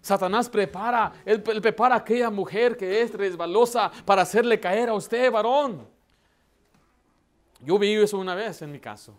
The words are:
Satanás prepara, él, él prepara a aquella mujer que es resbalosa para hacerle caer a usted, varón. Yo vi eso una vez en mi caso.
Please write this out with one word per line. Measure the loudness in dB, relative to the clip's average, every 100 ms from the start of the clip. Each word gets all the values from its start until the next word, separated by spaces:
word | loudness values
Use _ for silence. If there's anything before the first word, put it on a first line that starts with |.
Satanás | 0 0 2 0 0
prepara, | -2 -2 -4 -2 0 -2 -4 -2
él, | -2 0
él | 0
prepara | 0 2 2 2
a |
aquella | 0 0 0
mujer | -2 -4 0 0 0
que | -2 0
es | -2
resbalosa | -2 -4 -4 -2 2 2 2 -2 -4 2
para | 2
hacerle | 4 2 2 0
caer | 2 0 0
a |
usted, | -2 -4 0 2
varón. | 2 2 0 0 -6 -16 _ _ _ _ _ _ _ _ _ _ _ _ _ _ _ _ _
Yo | -2 0
vi | 2
eso | 2 2 0
una | -6 -6
vez | -6 -10
en | -14
mi | -14
caso. | -16 -16 -20